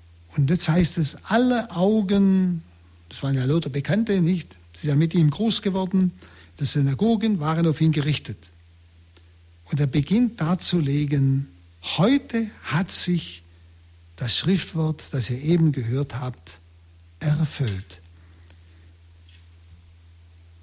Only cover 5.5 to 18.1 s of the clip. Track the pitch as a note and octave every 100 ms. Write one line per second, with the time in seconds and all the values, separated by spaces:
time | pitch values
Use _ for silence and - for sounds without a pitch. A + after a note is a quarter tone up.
5.5 | G3 G3+ F#3 F#3 F#3 F#3 - - - -
6.5 | - C#3+ D3 C#3 C3 A3 A3+ A3+ F#3+ D3+
7.5 | D#3+ E3+ D3 D#3+ D3+ D3 C#3+ - G#2 -
8.5 | - - - _ - _ - - _ -
9.5 | _ - C#3 C#3+ D3+ C#3 G#3+ B3 - D#3+
10.5 | F3+ - F3 C#3+ D3 C#3+ C#3+ C3+ C3+ C3+
11.5 | - - _ - - G3+ C#4 - A3+ G#3+
12.5 | - - D3+ F#3+ - - F3 - - -
13.5 | - - - - - - - A#2+ - E3
14.5 | F#3+ - D#3+ D#3 D3+ - C3+ A2+ B2+ D3+
15.5 | E3+ D#3+ C3+ A2+ C3 C#3+ C3 B2+ - -
16.5 | - - - - - - - D#3 D3+ D3+
17.5 | - B2 F#2+ - - -